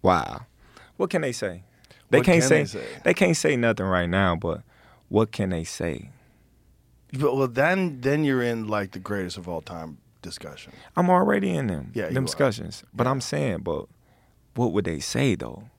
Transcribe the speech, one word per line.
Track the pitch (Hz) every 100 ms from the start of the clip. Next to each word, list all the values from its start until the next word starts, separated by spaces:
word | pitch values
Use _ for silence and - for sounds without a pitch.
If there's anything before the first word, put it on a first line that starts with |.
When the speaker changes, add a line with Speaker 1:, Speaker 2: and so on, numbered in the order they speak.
Speaker 1:
wow. | 95 87 62 - - _ - - - -
What | 190
can | 180
they | 147
say? | 117 101 87 - _ _ - _
They | 139
Speaker 2:
What | 127
Speaker 1:
can't | 170
Speaker 2:
can | 135
they | 156 143
Speaker 1:
say, | 110
Speaker 2:
say? | - -
Speaker 1:
they | -
can't | 175 180 160
say | 156 131
nothing | 117 107 95
right | 90 87
now, | 92 95 85
but | 85 78 - _ - _ _
what | 101 110
can | - 95
they | 85
say? | 80 - 85 64 - - _ _ _ _ _ _ _ _ _
Speaker 2:
But, | 131 143 135
well, | 131
then, | 120 151 190 180 131
then | 127 147
you're | 147 131
in, | 120 117 107
like, | 104 95
the | 95
greatest | 92 101 92 95
of | 85
all | 82
time | 78 87 80 73 _ _
discussion. | 85 - 73 69 - - - -
Speaker 1:
I'm | 180
already | 180 202 202 196
in | 165 123
them, | 80 -
Speaker 2:
Yeah, | 120 85
Speaker 1:
them |
Speaker 2:
you | 127
are. |
Speaker 1:
discussions. | 131 - 135 110 85 - -
But | 107
Speaker 2:
Yeah. | 120
Speaker 1:
I'm | 135
saying, | - 143 139 85
but | 87 76 - _ _ _ _ _ _
what | 107 120
would | 92
they | 87 76
say, | - 117 135 92
though? | 58 64 110